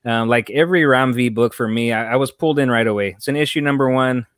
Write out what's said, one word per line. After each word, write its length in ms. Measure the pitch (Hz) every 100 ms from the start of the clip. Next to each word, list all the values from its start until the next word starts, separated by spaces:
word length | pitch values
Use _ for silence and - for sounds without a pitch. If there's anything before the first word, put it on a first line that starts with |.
Um, 240 | 117 117 113
like 220 | 120 107
every 360 | 131 170 180 147
Ram 260 | 127 131
V 160 | 120 120
book 240 | 110 117
for 160 | - 113
me, 240 | 117 117
I, 200 | 113 113
I 40 | 127
was 140 | 135
pulled 280 | - 160 147
in 120 | 131
right 160 | 117 113
away. 240 | 104 98
It's 180 | 92 -
in 80 | 143
issue 240 | 147 156
number 300 | 143 139 135
one. 360 | 131 127 127 117